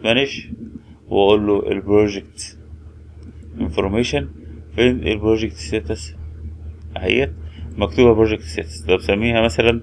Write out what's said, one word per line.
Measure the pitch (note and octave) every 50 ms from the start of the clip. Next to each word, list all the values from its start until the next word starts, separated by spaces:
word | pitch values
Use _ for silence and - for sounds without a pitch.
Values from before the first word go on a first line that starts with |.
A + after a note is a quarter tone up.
| G2+
مانج | A2 A#2 B2+ C#3 C3+ - - - - - - - - - - - - - - _ -
واقول | G2+ G2+ G2+ G2 G#2+ G#2 G#2
له | G#2 G2+ G2 - -
البروجكت | G#2 G2 F#2+ G2 G#2 G#2 G#2+ G#2 G2 G2 - - - - - - - - - - - - - - - - - - - - - - - - - - - -
انفورميشن، | - - - - G2 G2 G2 A2+ B2 - - C#3+ - - - - - - - - - - -
فين | - B2 B2 B2+ A#2+ - E2
البروجكت | A2 G#2 G#2+ A2 A2 A2 A2+ G#2+
status؟ | - - - - G2+ A2 - - A2 - - - - - - - - - - - - - - - - - - - -
اهيت | - F#2 F#2+ G#2+ A#2+ C#3 - - - - - - - - - -
مكتوبه | - G2+ F#2+ - - B2 A#2+ A2+
بروجكت | A2 A2 A2 G#2+ -
status. | - - - - E2 - - -
طب | - E2 F2+ F#2
سميها | - - G2 G#2 A2+ A#2 A#2 A2+
مثلًا | A2+ A#2 - - A2+ A#2 A#2 A#2